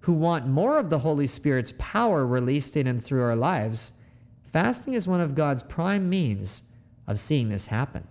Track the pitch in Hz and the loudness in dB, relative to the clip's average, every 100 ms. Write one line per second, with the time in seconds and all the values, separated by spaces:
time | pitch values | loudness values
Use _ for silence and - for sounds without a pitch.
0 | - 165 165 170 127 135 220 302 190 151 | 2 2 2 0 0 2 2 2 2 0
1 | 147 151 139 - 147 131 117 - - 208 | 0 0 0 0 0 0 -2 -6 -4 0
2 | 233 170 127 127 123 143 135 156 131 123 | 2 2 2 2 2 0 0 0 0 -2
3 | - 135 120 117 135 175 110 110 - - | 0 0 2 2 2 0 -2 -2 -6 -8
4 | - - - - - 160 214 240 - 247 | -20 -20 -20 -20 -4 0 0 0 -2 -4
5 | 180 180 165 139 147 135 - - 175 202 | 0 0 0 0 0 0 -4 -4 -2 0
6 | 185 185 147 98 98 - - - - - | 0 0 0 -2 -4 -6 -10 -20 -20 -20
7 | - 104 - 151 113 104 - 110 139 - | -6 -4 0 0 0 -2 -2 -2 -4 -6
8 | - | -14